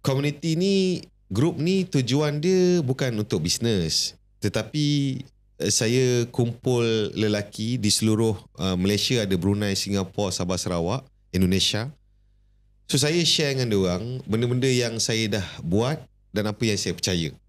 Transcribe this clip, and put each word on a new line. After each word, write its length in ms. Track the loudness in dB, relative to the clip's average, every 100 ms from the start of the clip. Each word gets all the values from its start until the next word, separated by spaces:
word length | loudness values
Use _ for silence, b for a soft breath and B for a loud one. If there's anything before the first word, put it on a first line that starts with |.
community 540 | 0 0 0 -2 -2
ni, 200 | 0 2 2 2 -2 -8 _ _
group 300 | 0 0 0
ni 260 | 0 0
tujuan 540 | 2 0 2 2 2 0
dia 400 | 2 4 4 4
bukan 340 | 2 0 -2 -2
untuk 240 | -2 0
bisnes. 720 | 0 0 0 0 0 0 -4 -8 _ _
Tetapi, 480 | -2 -2 -4 -2 0 0 -2 -4 -10 _ _ _
uh, 120 | -2
saya 560 | 2 2 2 2 2 0
kumpul 540 | -2 -2 -2 0 0 2 0 -2
lelaki 640 | 0 0 0 -2 -6 -4 0
di 120 | 0
seluruh, 460 | 2 2 2 2 -2 -8 -6
uh, 180 | -2
Malaysia, 460 | 0 2 2 2 0
ada 140 | 0
Brunei, 400 | 0 0 0 0
Singapura, 560 | -2 -2 -2 -4 -2 -4
Sabah, 260 | -2 -4 -4
Sarawak, 460 | -2 -2 -2 -4 -8 _ _
Indonesia. 560 | 0 2 2 0 -2 -6 -12 _ _ _ _ _ _ _ _ _
So, 80 | 0
saya 220 | 2 2
share 340 | 2 2 0
dengan 140 | 0 0
diorang 360 | 2 2 0 -4 -8
benda-benda 440 | -4 0 0 2 2
yang 320 | 2 0 -2
saya 280 | -2 0 0
dah 140 | -2 -4 -8
buat 380 | -2 0 0 -2 -8 _ _
dan 160 | -4 -4
apa 160 | -2
yang 140 | -2 -2
saya 160 | -2
percaya. 380 | -2 -2 0 -2 -8